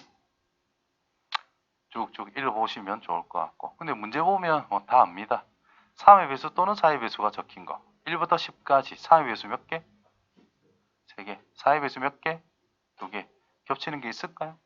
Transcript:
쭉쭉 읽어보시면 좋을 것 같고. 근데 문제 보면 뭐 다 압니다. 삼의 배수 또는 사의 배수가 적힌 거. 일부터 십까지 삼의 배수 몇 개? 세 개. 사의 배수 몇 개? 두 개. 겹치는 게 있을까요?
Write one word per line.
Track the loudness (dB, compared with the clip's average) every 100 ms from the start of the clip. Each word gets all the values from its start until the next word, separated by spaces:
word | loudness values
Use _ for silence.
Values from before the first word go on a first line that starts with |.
| -16 _ _ _ _ _ _ _ _ _ _ _ -12 -12 -12 _ _ _ _
쭉쭉 | -10 -8 -10 -12 -6
읽어보시면 | -4 -2 -4 -6 -8 -8
좋을 | -6 -6 -4
것 | -6
같고. | -6 -8 -14 -10
근데 | -8
문제 | -8 -6 -2
보면 | 0 0 0 -2 -2
뭐 | -6 2
다 | 4
압니다. | 4 0 -4 -4 -6 _ _ _ _ 4
삼의 | 10 10 8
배수 | -4 -4
또는 | -2 0
사의 | 2 2 2
배수가 | -2 -4 -4
적힌 | -4 -12 -14 -14
거. | -14 _ _ -6
일부터 | -4 0 0
십까지 | -2 -8 2 2 2 -4
삼의 | 6 6 6
배수 | -4 -6
몇 | -10 -8
개? | -10 -12 _ _ _ _ _ _ _ _ _ _ _ _
세 | -18
개. | -14 -14 _
사의 | -2 2 2
배수 | 0 -4
몇 | -6 -4
개? | -6 -6 _ _ _ _ _ -16
두 | -12
개. | -12 -14 _ _ _ -8
겹치는 | -8 -6 -8
게 | -8
있을까요? | -10 -10 -10 -10 -12